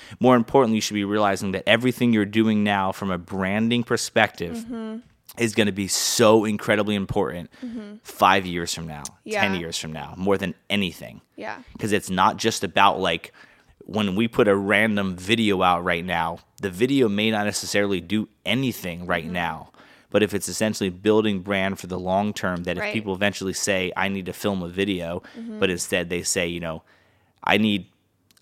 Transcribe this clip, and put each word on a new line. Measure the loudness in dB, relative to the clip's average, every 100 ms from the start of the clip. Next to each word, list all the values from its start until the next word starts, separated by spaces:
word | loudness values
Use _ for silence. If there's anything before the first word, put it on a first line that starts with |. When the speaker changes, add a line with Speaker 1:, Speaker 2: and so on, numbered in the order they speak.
| -20 2
Speaker 1:
more | 6 6
importantly, | 6 4 4 2
you |
should | 0
be | -2 0
realizing | 2 2 0 -2
that | -2 2
everything | 4 2 2 4
you're | 4 4
doing | 4 4 4
now | 2 2 0
from | -2 -4
a | -4
branding | -4 -4 -2 0 0 0
perspective | 0 -2 0 2 2 0 -8 -8
Speaker 2:
Mm-hmm. | -10 -10 -10 -12 -16 _ _ -2
Speaker 1:
is | 0 2
gonna | 2
be | 0 -2
so | -2 -2 4 8 8
incredibly | 6 -2 0 0 2 -2
important | -2 -2 -2 -4 -12 -14 -12
Speaker 2:
Mm-hmm. | -12 -12 -18
Speaker 1:
five | -20 -2 2 2 0
years | -6 -6
from | -6 -8
now, | -12 -14 -16
Speaker 2:
Yeah. | -8 -2 -2
Speaker 1:
ten | -2
years | -6 -8
from | -8
now, | -10 -12 -4
more | 0 0
than | -2 -8 _
anything. | -2 -2 -6 -16 -18 _ -16
Speaker 2:
Yeah. | -14 -14 -16 -8
Speaker 1:
'Cause | -2
it's | -2 0
not | 2 2 2
just | -2 -2 -2
about, | 4 4 4
like, | 0 -2 -8 -20 -20 _ _ _ -8
when | -2 -2 0
we | 0
put | 4 4
a | 4
random | 4 4 4 2 -2 -4
video | 0 2 4 4
out | 4 2 0
right | -2
now, | -2 -2 -4 -6 _ -8
the | -6
video | 0 0 4 2
may | 2 0
not | 0 -2
necessarily | -4 -2 0 0 -2
do | -2 -4 -4 _ -2
anything | 0 0 -4 -8 -8 -2
right | -2
Speaker 2:
Mm-hmm. | 0
Speaker 1:
now. | -4 -4 -6 -14 -20 -20 -20 _
But | 0
if | 2 0
it's | -6
essentially | -2 -2 0 -4
building | 0 4 4 4 -2
brand | -2 -2 -2 -4
for | -8
the | -6
long | 0 0 0
term, | -4 -4 -4 -4
that | -4
if |
Speaker 2:
Right. | -4
Speaker 1:
people | -4 -4 -2
eventually | -2 -2 -6
say, | -4 -2 0 -2 -2
"I | -2
need | -4 -6
to |
film | -4 -2 -2
a | -4
video," | -2 -2 -2 -4 -8 -10 -16
Speaker 2:
Mm-hmm. | -14 -2
Speaker 1:
but | -2
instead | -2 -2 -4 -2
they | -4
say, | -2 -2 -2
you | -4
know, | -8 -10 -14 _ _ _ _ _
"I | 0 2
need, | 4 0 -4 _ _ _ _ _